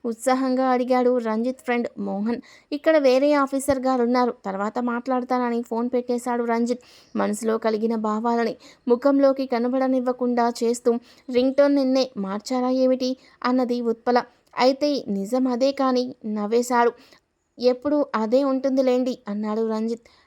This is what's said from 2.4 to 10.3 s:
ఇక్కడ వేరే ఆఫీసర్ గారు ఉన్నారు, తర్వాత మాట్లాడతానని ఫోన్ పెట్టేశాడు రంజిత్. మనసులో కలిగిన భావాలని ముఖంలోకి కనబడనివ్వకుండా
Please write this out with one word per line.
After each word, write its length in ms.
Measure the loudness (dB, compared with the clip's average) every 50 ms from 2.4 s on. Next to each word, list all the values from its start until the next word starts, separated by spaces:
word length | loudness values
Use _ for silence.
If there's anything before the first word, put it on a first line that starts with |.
| -8 -18 -20 -20 _ _
ఇక్కడ 220 | -10 -2 0 2 2 4
వేరే 320 | 4 4 4 4 4 4 4
ఆఫీసర్ 480 | 2 2 0 -2 -4 -2 -2 -2 0 0
గారు 180 | 0 0 2
ఉన్నారు, 300 | 2 2 2 2 2 0 -2 _ _
తర్వాత 340 | -8 -6 -4 -4 -4 -4 -4 -4
మాట్లాడతానని 760 | -2 -4 -4 -4 -2 -2 -2 -2 -2 -2 -2 0 -2 -2 -4
ఫోన్ 260 | -4 -4 -4 -4 -4 -2
పెట్టేశాడు 560 | -2 -4 -2 -2 -4 -4 -2 -4 -4 -2 -2
రంజిత్. 400 | -2 0 0 0 -2 -2 -6 -6 -20 -20 -20 _ _ _
మనసులో 400 | -4 -2 -2 -2 -4 -2 -2 -2 0
కలిగిన 360 | -2 -2 -2 0 -2 -2 -2 -2
భావాలని 540 | -2 -2 -4 -2 -2 -2 0 0 -2 -2 -4 -8 -16 -20 -20 _ _
ముఖంలోకి 580 | 0 0 2 4 2 4 6 4 4 4 2 -2
కనబడనివ్వకుండా 1000 | -4 -2 -2 -2 -2 0 0 0 0 0 0 0 -2 -4 -2 -2 -2